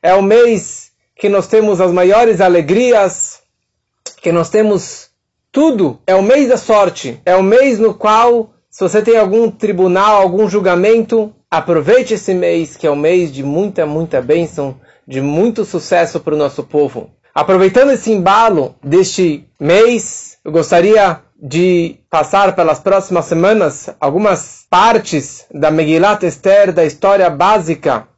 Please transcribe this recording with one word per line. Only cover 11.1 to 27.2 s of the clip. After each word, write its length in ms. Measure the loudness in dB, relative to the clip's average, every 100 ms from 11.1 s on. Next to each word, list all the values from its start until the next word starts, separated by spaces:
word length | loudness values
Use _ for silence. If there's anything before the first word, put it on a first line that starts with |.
| -2 -2 -10 _
aproveite 600 | -4 0 -2 2 0 2
esse 200 | -6 -4
mês, 440 | -2 -2 -2 -4 -6
que 100 | -4
é 20 |
o 60 | -2
mês 340 | 0 0 -2
de 140 | -6
muita, 420 | -6 -4 -4 -4 -4
muita 360 | -4 -4 -6
bênção, 580 | -2 -2 -2 -6 -10 -10 _ _ _
de 140 | -8
muito 460 | -4 -2 -2 -2 -6
sucesso 560 | -8 -4 -2 -2 -4
para 120 | -4
o 40 | -4
nosso 260 | -4 -6
povo. 480 | -6 -2 -2 -4 -16 _ _ -6
Aproveitando 560 | 0 2 2 4 2
esse 220 | 2 -2
embalo 640 | 0 2 2 2 0 -4 _
deste 640 | -2 0 0 0 -2 -2 -10 _
mês, 800 | 0 4 4 2 -6 -16 -20 _ -4
eu 80 |
gostaria 680 | -2 0 2 4 4 2 -2 _ _
de 600 | -8 -2 0 0 -2 -8 _
passar 460 | -4 0 0 0 0
pelas 240 | -2 0
próximas 460 | 0 -2 0 -6 -2
semanas 640 | 0 2 2 0 -4 -18 -6
algumas 680 | -4 0 0 -2 -6 -20 _
partes 760 | 2 2 2 -2 -6 -8 -18 _
da 180 | -2 -2
Megilat 540 | 0 0 2 2 0
Esther, 480 | -4 -4 2 2 2
da 140 | 2 -2
história 440 | 0 0 2